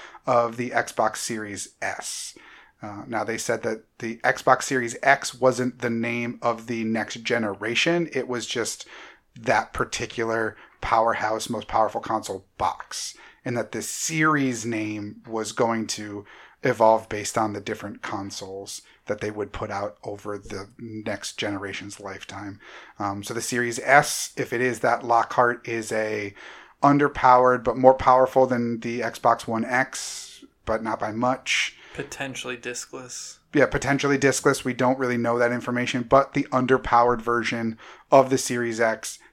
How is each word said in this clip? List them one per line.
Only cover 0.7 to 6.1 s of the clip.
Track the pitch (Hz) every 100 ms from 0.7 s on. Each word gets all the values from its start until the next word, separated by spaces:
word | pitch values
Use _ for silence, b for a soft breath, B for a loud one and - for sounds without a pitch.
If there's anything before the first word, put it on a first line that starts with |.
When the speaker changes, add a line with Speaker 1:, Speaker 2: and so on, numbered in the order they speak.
Speaker 1:
Xbox | 117 117 - 110 -
Series | - 113 107 98 - _
S. | 98 - - - - - B B B _
Uh, | 107 101 135
now, | 117
they | 110 110
said | - 113
that | 117 110 - -
the | 113 113
Xbox | 123 131 - 131
Series | - 135 117 113
X | 135 139 -
wasn't | 123 127 123 127 -
the | 123
name | 117 117